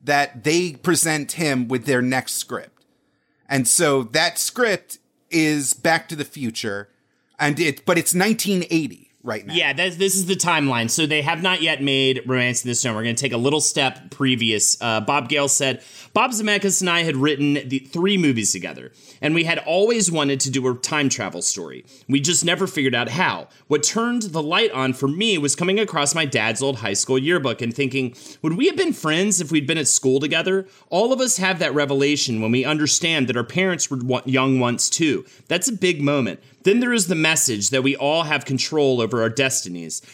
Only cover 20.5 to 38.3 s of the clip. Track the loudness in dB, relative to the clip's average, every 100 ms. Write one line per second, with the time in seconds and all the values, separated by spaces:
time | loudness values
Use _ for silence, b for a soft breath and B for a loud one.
20.5 | 0 -2 -2 -2 0 0 -2 -6 -4 -4
21.5 | -6 -10 -14 B B -2 0 2 0 0
22.5 | 0 -2 0 0 0 -2 0 -2 -2 -10
23.5 | b -2 0 0 0 0 -2 -4 -4 -2
24.5 | 0 0 0 -2 0 -2 0 0 2 0
25.5 | 0 0 0 0 0 0 0 0 0 0
26.5 | 0 -2 -2 -4 -2 0 0 2 0 0
27.5 | -2 -4 -2 -2 -2 -4 B B B -2
28.5 | 2 2 2 0 -2 0 2 2 0 0
29.5 | 0 0 0 0 2 2 2 2 0 0
30.5 | -2 -2 B B 0 2 2 0 2 0
31.5 | 0 0 0 2 2 2 2 0 0 2
32.5 | 2 2 0 0 0 0 0 0 -2 -2
33.5 | 0 0 -2 -4 -4 -2 -2 0 2 2
34.5 | 2 2 0 -2 0 0 0 B B -4
35.5 | -2 -2 0 0 2 0 0 -2 -6 b
36.5 | b 2 2 2 0 0 0 2 2 0
37.5 | 0 0 0 0 0 0 0 0